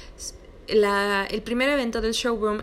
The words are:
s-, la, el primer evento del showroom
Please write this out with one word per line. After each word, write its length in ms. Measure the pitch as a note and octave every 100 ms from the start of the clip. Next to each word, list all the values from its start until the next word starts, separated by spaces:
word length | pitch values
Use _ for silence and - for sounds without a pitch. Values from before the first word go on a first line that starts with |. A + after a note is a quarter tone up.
| - -
s-, 180 | - - - - -
la, 580 | G#3+ G3+ G3+ G3+ G3 G3
el 120 | A3
primer 260 | G#3+ A#3+ C4+
evento 320 | D4 A#3 A3+
del 120 | A3
showroom 480 | A3+ B3 A3+ G#3+ G#3